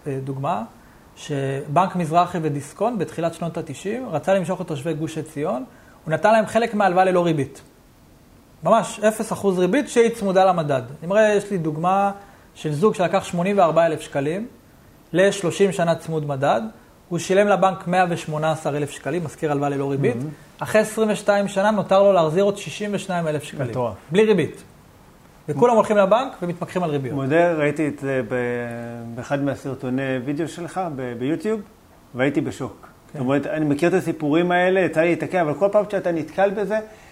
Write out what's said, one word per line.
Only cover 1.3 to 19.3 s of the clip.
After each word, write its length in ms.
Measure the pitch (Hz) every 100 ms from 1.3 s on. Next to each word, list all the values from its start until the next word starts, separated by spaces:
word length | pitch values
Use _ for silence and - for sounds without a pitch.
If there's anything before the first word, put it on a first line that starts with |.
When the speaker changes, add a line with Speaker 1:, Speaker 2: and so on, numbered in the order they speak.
| 139 135 135 147 147 185 180
Speaker 1:
מזרחי 420 | 156 165 175 175
ודיסקונט 560 | 156 143 139 - 214 233
בתחילת 360 | 156 - 165
שנות 240 | 165 170 165
התשעים 500 | 147 135 190 233 254
רצה 260 | 156 -
למשוך 260 | 196 175 185
את 60 | 175
תושבי 280 | 143 160
גוש 240 | 160 156 160
עציון, 460 | 139 139 156 240 262 - - -
הוא 100 | -
נתן 180 | 156 208
להם 140 | 220 202
חלק 280 | 220 233
מההלוואה 300 | 208 196 175
ללא 200 | 185 180
ריבית. 380 | 170 156 135 - - _ _ _ - - _ - _ -
ממש, 380 | 156 226 185 -
אפס 320 | 214 214 208
אחוז 260 | 175 196 180
ריבית 300 | 180 254 226
שהיא 220 | 240 233
צמודה 300 | 226 202 185
למדד. 380 | 190 180 151 135 120 139
אני 80 | 165
מראה, 260 | 202 214
יש 160 | 202 202
לי 80 | 196
דוגמה 520 | 160 147 175 196 202 202 - - -
של 180 | - 160
זוג 220 | 147 214
שלקח 300 | 214 175 190
שמונים 340 | - 175 180 202
וארבעה 280 | 170 156 165
אלף 140 | 151
שקלים 460 | - 143 139 180 233 - _ - - - _
לשלושים 600 | 160 196 196 170 - 196
שנה 220 | 175 170
צמוד 320 | 160 - 160 143
מדד, 340 | 139 139 220 220 - - - -
הוא 100 | 175
שילם 300 | - 190 208
לבנק 400 | 185 190 - 170
מאה 160 | 185 180
ושמונה 440 | 170 - 151 156
עשר 240 | 156 151 143
אלף 140 | 143
שקלים, 340 | - 139 165
מזכיר 260 | 147